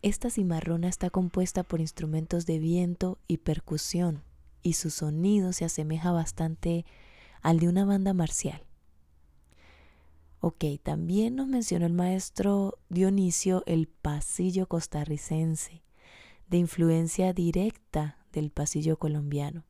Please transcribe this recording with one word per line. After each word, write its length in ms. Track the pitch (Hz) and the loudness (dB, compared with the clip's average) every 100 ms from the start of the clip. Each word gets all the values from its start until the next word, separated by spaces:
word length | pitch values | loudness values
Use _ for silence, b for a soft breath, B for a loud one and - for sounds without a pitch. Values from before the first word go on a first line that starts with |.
esta 260 | 226 - 247 | 0 0 -2
cimarrona 580 | 240 185 160 160 170 180 | 0 0 0 -2 -2 -2
está 220 | - 180 | -2 -2
compuesta 540 | 185 180 - 185 - | 0 0 0 0 -2
por 180 | 180 165 | -2 -2
instrumentos 640 | 160 - 156 156 160 170 170 | -2 -4 -4 -4 -2 -2 0
de 140 | 160 | 0
viento 580 | 160 175 175 175 185 185 - | 0 0 0 -2 -4 -4 -4
y 100 | 165 | -4
percusión, 840 | - 156 - 151 - 170 175 147 - - - - | -2 -4 -4 -6 -4 -2 0 -2 -10 -20 -20 -6
y 120 | 175 | -2
su 180 | 160 165 | -2 -4
sonido 600 | - 151 151 185 208 185 | -4 -4 0 2 2 2
se 140 | 180 170 | -2 -4
asemeja 460 | - 156 160 175 | -4 -4 -2 0
bastante 760 | 170 160 - 165 160 165 170 - B B B B B | 0 -2 -4 -4 -2 -2 -2 -4 B B B B B
al 180 | 160 165 | 2 4
de 100 | 170 | 4
una 160 | 180 196 | 4 4
banda 280 | 196 190 | 2 2
marcial. 540 | 185 160 - 143 151 - - _ _ _ _ _ _ _ b b b b b b b - - | 2 0 -2 -6 -8 -16 -20 _ _ _ _ _ _ _ b b b b b b b -20 -2
Ok, 220 | - - 151 143 | -2 0 -4 -4
también 520 | - 151 170 196 226 262 | -4 -2 0 2 2 0
nos 120 | 269 | 0
mencionó 400 | 254 226 175 170 | 0 0 0 2
el 60 | |
maestro 840 | 175 180 190 - - 202 202 196 - _ | 2 2 0 -4 0 2 2 0 -4 _
Dionisio 760 | 175 190 196 180 165 190 185 - | 2 4 4 2 2 2 0 2
el 220 | 165 156 | 0 0
pasillo 800 | - 151 147 - - 185 185 185 | -4 -6 -4 -4 -2 0 0 -2
costarricense, 1120 | 170 - 151 147 147 - 156 160 160 - 165 _ B B B B B - | -4 -4 -6 -4 -6 -4 -2 0 -2 -6 -14 _ B B B B B 0
de 80 | 175 | 2
influencia 760 | 170 - 165 165 165 - 185 | 2 2 4 4 2 2 0
directa 840 | 180 170 180 208 - _ 156 151 - _ | 2 0 2 0 -4 _ -4 -4 -8 _
del 200 | 151 151 | -6 -4
pasillo 480 | - 147 151 156 160 | -4 -2 0 0 0
colombiano. 640 | 156 151 147 143 143 160 - | 0 -2 -2 -4 -4 -10 -16